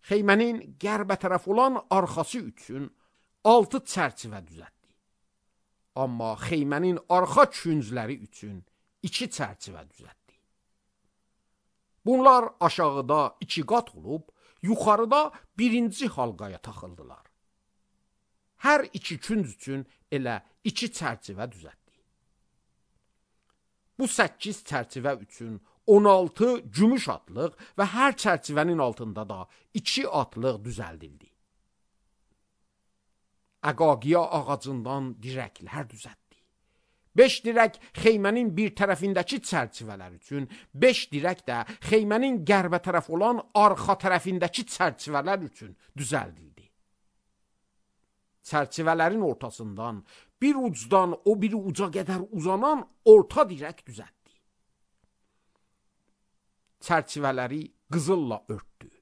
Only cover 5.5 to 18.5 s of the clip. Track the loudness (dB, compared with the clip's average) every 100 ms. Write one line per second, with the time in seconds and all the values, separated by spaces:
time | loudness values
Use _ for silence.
5.5 | _ _ _ _ -6 -6 -4 -6 -6 -4
6.5 | -4 -2 0 0 -2 0 2 4 4 4
7.5 | 4 -2 -2 -2 -8 -8 -12 -16 -18 -16
8.5 | -16 -20 _ _ _ -10 -8 -8 -8 -10
9.5 | -10 -18 -18 -20 _ -20 _ _ _ _
10.5 | _ _ _ _ _ _ _ _ _ _
11.5 | _ _ _ _ _ 0 6 8 6 2
12.5 | 0 -2 2 0 0 0 0 0 -4 -8
13.5 | -6 0 -2 -2 -16 -10 -10 -10 _ _
14.5 | _ -4 0 2 2 4 2 0 -6 _
15.5 | -2 0 0 -2 -4 -6 -4 -6 -6 -14
16.5 | -14 -16 -16 -18 -18 -20 -20 _ _ _
17.5 | _ _ _ _ _ _ _ _ _ _